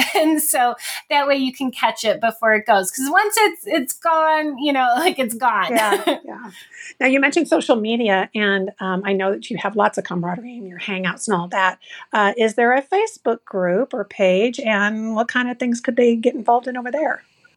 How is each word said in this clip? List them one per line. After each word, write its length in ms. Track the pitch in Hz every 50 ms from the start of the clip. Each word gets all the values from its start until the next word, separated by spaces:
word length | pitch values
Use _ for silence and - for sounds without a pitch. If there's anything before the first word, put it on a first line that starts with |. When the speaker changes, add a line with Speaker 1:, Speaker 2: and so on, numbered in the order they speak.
| 262
Speaker 1:
<laughs> 100 | - -
And 260 | 370 311 311 320 302
so 340 | - - - 277 247 240 233 - - - - - - -
that 160 | 302 285 277
way 120 | 277 277
you 160 | 277 262 254 254
can 180 | - 269 254
catch 320 | 240 - - 226 220 - -
it 160 | 220 196 208
before 340 | - 226 220 - 233 220 214
it 120 | 208 214
goes. 260 | - 220 196 190 185
'Cause 180 | - - 269 277
once 260 | 311 381 427 415 427
it's, 260 | 466 427 381 330 - -
it's 280 | 403 320 320 254 - -
gone, 640 | - - 339 320 320 311 311 311 311 302 302 285
you 160 | 240 277 294 277
know, 200 | 269 254 247 240
<laughs> 40 |
like, 220 | 262 330 370 359 -
it's 160 | 262 220 233
gone. 320 | 226 262 240 220 202 190 -
Speaker 2:
Yeah, 340 | 240 226 214 208 202 - -
Speaker 1:
<laughs> 200 | - 277 - -
Speaker 2:
yeah. 260 | - 208 208 240 202 180 - - - - - - - - -
Now, 80 | 269
you 120 | 269 262 277
mentioned 280 | 277 285 285 349 294
social 280 | - 320 - - - 262
media, 520 | 226 208 220 233 233 240 208 196 190 196 - -
and, 360 | 220 208 202 196 196 190 202 202 -
um, 240 | 202 190 185 180 190
I 80 | 196 196
know 180 | 190 190 190
that 180 | 202 226 226 -
you 80 | 233
have 180 | - - 202 208
lots 220 | 214 208 214 208
of 60 | 208 185
camaraderie 540 | - 180 180 165 175 180 208 226 247 247
in 80 | 240 202
your 140 | 185 180 175
hangouts 480 | - 208 196 185 185 175 - - -
and 80 | 226 202
all 120 | 175 175 180
that. 280 | 175 - 190 185 180 - - - - - - -
Uh, 220 | - 220 208 196 -
is 180 | - 220 220 214
there 180 | - 240 240 254
a 80 | 269
Facebook 640 | 269 - 381 392 440 440 - - - 240 226 - _
group 480 | - - 190 180 175 180 196 269 254 -
or 100 | 220 196
page, 560 | - - - 202 185 185 190 220 254 240 -
and 560 | - 220 214 196 202 208 220 220 220 226 220
what 120 | 214 233
kind 220 | 233 - 247 247 247
of 80 | 247
things 220 | 247 262 247 233 233
could 160 | - - 240
they 200 | 247 240 240 233
get 180 | 226 226 247 247
involved 340 | 277 214 - 240 247 254
in 80 | 269 247
over 160 | 254 240 247
there? 320 | 240 294 311 254 - - - _ _ _ _ _ _